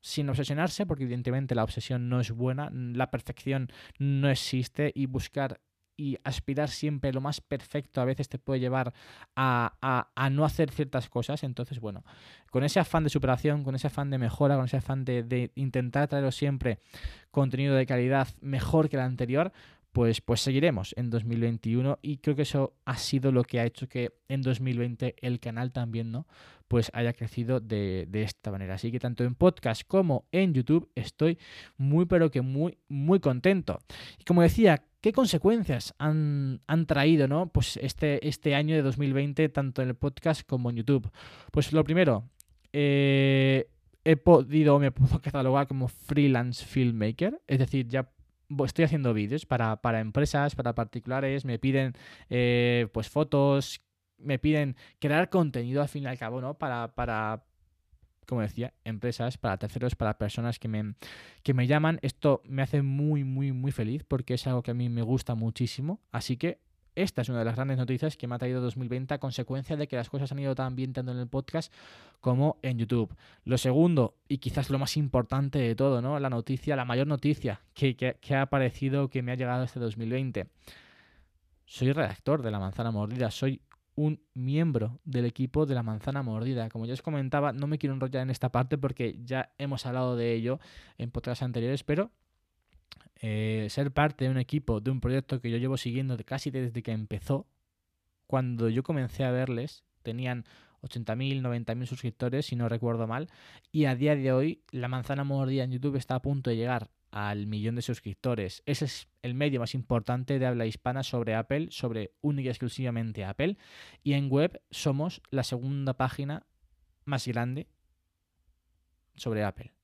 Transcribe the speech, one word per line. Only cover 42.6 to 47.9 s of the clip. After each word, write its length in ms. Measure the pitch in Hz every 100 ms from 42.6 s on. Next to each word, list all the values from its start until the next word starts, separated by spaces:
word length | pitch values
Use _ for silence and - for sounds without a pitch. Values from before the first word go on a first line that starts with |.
| _
eh, 960 | 147 143 139 139 139 135 135 135 131 - _ _ _
he 120 | 160 160
podido, 600 | - 165 135 151 151 143
me 140 | 139
puedo 280 | 127 131 156
catalogar 460 | - 139 131 135 139
como 220 | 135 123
freelance 760 | - - 147 143 123 123 123
filmmaker, 800 | - - 123 117 107 113 185 294 -
es 100 | 131
decir, 300 | 131 139
ya 240 | 120